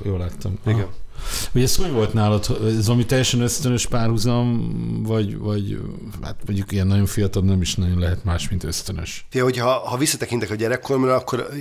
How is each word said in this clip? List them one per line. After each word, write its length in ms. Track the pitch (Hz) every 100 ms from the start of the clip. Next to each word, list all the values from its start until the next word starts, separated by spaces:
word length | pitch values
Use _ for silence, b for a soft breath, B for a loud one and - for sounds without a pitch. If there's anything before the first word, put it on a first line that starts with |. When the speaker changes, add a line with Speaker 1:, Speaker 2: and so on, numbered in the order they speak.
Speaker 1:
jól 140 | 104 92
láttam. 400 | 90 - 104 95 113
Speaker 2:
Igen. 120 | 110
Speaker 1:
Aha. 100 | 92 - - B B B B
Ugye 100 | 123
ez 120 | 104 -
hogy 140 | 180
volt 220 | 123 107
nálad? 460 | 110 104 104 - 104 110 110
Ez 80 | 101
valami 200 | 120 117
teljesen 340 | 131 123 123
ösztönös 460 | 120 - 127 120 -
párhuzam, 840 | 120 113 113 120 120 120 117 113 113 113 113
vagy, 360 | 110 110 101 107
vagy, 400 | 107 104 101 - - - 110 92
hát 140 | - - -
mondjuk 260 | 101 98
ilyen 140 | 98 95
nagyon 200 | 101 98
fiatal 360 | - 98 101
nem 180 | 95 95
is 140 | 85
nagyon 240 | - 90 90
lehet 260 | 87 85
más, 240 | 92 85 -
mint 160 | 90
ösztönös? 600 | - 87 - 87 80 - -
Speaker 2:
Fia, 120 | 131
hogyha, 280 | 127 123 120
ha 260 | 127 - 123
visszatekintek 540 | 156 120 117 117 104
a 40 |
gyerekkoromra, 600 | 107 113 123 - 135 127
akkor 340 | 127 - 123 - 143